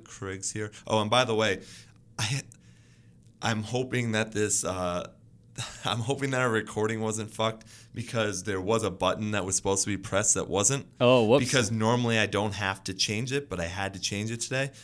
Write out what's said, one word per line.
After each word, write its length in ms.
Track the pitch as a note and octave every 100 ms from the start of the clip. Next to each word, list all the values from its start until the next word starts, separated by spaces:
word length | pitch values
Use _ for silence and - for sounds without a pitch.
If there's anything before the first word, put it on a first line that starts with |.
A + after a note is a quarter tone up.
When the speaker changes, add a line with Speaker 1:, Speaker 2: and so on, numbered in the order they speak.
| -
Speaker 1:
Craig's 460 | - G2 F#2+ -
here. 180 | G#2+ G#2 - -
Oh, 140 | A2
and 80 | G#2+
by 160 | B2 A#2
the 100 | A2
way, 240 | A2 F#2 - - - - - -
I, 240 | - C3+ - - - - - - - - - -
I'm 220 | A2 A2
hoping 480 | G#2+ B2 B2+ B2+ A#2
that 180 | G#2+ A2
this, 320 | G#2 G#2 -
uh, 460 | E2 F#2 F2+ F2 - - - - -
<laughs> 400 | - - - -
I'm 140 | A#2
hoping 320 | A2+ C3 C3+
that 100 | B2+
our 80 | B2+
recording 520 | A2 G#2+ G#2+ G#2+ A2
wasn't 300 | A2 G#2+ G#2
fucked 340 | - A2 A2 - - -
because 500 | - A#2 A2+ G#2+ F#2
there 180 | G2+ F#2+
was 220 | F#2 A2+
a 80 | G2+
button 400 | F2+ F#2 - G#2+
that 140 | G#2 F#2
was 100 | -
supposed 280 | G2 G2
to 60 | G#2+
be 80 | F#2+
pressed 380 | - F#2+ G#2 F#2+
that 120 | -
wasn't. 360 | F#2+ G#2+ C#3 - -
Speaker 2:
Oh, 260 | B2 B2+ G#2+
whoops. 200 | C#3 B2
Speaker 1:
Because 260 | C3 G#2
normally 460 | A2+ A2 B2 A#2 A2
I 80 | G2+
don't 280 | G2+ G#2
have 300 | F#2+ G2 F#2+ -
to 80 |
change 380 | F#2 - G#2+ B2+
it, 180 | C#3 C#3+
but 100 | F2+
I 60 | E2+
had 280 | F#2+ G2
to 60 | F#2+
change 320 | - G2+ A2
it 100 | A#2
today. 300 | - C3 C3+ -